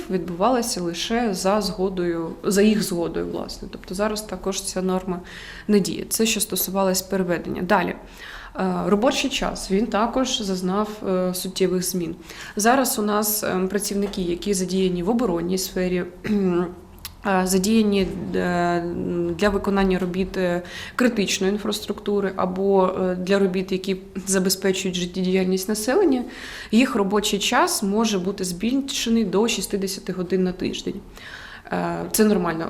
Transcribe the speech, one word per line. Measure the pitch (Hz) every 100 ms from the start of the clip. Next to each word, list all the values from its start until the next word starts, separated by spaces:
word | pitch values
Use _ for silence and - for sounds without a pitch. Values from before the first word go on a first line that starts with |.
| -
відбувалося | 190 170 175 214 254 226 -
лише | 175 170 - 233 240
за | 180 190 214
згодою, | 190 175 190 185 175 165 165 -
за | - 196
їх | 214 214
згодою, | 175 175 165 170 175
власне. | 170 - - -
Тобто | - - 185
зараз | 214 208
також | 214 185 190 196
ця | - 185
норма | 185 185 185 175 - - - - -
не | 208
діє. | 185 - -
Це | - 226
що | 220
стосувалось | - 190 - 190 190 185
переведення. | - 196 180 165 180 -
Далі. | 180 202 175 - - - - - - -
Е, | 185 180 175
робочий | 202 262 277 269
час, | - 185 - -
він | 190 240
також | 202 226 262 254 -
зазнав, | 202 185 180 196 208 214 -
е, | 185 185
суттєвих | 180 190 185 185 180
змін. | 180 185 160 170 - - - -
Зараз | 214 269 254 226
у |
нас, | 208 208 214 -
ем, | - 185 190
працівники, | 196 196 202 202 196
які | 175 170 202
задіяні | 196 180 190 185 175
в | 175
оборонній | 233 240 170 175 190
сфері, | - 190 185 180 175 - -
<clears throat> | 208 190 175 175 180 - - - - 208
е, | 190
задіяні, | 185 190 196 226 214 196 180 - 185 185
е, | 180 175 175 175 170 180 180 175 170 170
для | 202
виконання | 196 196 196 196 185
робіт, | 180 180 190 190
е, | 180 175 180 - - -
критичної | 247 220 185 - 190
інфраструктури | 202 214 202 - 208 - 202 190 190
або, | 185 185 196 196 185 -
е, | 185 180
для | 180 196
робіт, | 196 185 185
які | 185 196 185 - - -
забезпечують | 190 185 185 190 190 190 180
життєдіяльність | 175 185 185 190 185 185 185
населення, | 214 254 294 349 254 - - - - -
їх | 220 262 214
робочий | 190 208 202 202
час | - 247 349 -
може | 196 208 226 202
бути | 180 196
збільшений | 185 175 226 269 269 - 233 226 202
до | 185 226
шістдесяти | 226 185 202 190 - -
годин | 180 175 196
на | 185
тиждень. | 180 - - - - - - - - - - -
Е, | 180 170 170 175
це | -
нормальна | 214 190 175 160 -